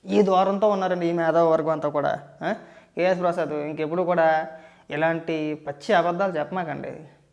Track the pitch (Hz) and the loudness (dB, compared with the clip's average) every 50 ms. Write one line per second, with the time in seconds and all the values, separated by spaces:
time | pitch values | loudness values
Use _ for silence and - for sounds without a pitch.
0 | _ 190 196 208 208 190 190 180 190 190 196 196 208 214 208 190 190 185 185 175 | _ 0 2 2 4 4 4 4 4 4 2 2 2 2 2 2 0 -2 -2 0
1 | 170 170 170 170 165 165 160 170 170 165 160 160 151 156 160 151 147 147 147 147 | 0 0 0 0 0 2 4 4 4 4 4 2 2 0 -2 -2 -2 -2 -2 0
2 | 139 143 - - - - - - - 165 214 - - - - - - _ _ - | 0 0 -2 -2 -6 -18 -14 -8 -6 -6 -6 -6 -10 -20 -20 -20 -20 _ _ -2
3 | 170 185 185 175 175 175 170 175 160 143 151 151 147 151 156 147 156 147 165 180 | 0 0 0 2 0 0 0 0 -2 -4 -4 -6 -6 -6 -6 -6 -4 -2 -2 -2
4 | 180 170 180 170 165 160 160 156 165 - - - - - - _ _ _ 139 147 | 0 0 2 4 4 4 4 2 0 -4 -10 -18 -20 -20 -20 _ _ _ -4 0
5 | 160 165 165 165 165 - 165 156 151 151 151 151 - - 139 - - - 214 175 | 0 0 0 -2 -4 -4 -4 -4 -4 -4 -6 -8 -8 -12 -12 -12 -2 2 2 2
6 | 165 175 175 175 196 190 175 151 147 147 185 185 175 160 143 143 135 - - - | 2 2 0 0 -2 -2 -2 -4 -4 -4 -4 -6 -6 -6 -8 -8 -8 -10 -12 -14
7 | 156 - - _ _ _ | -16 -20 -20 _ _ _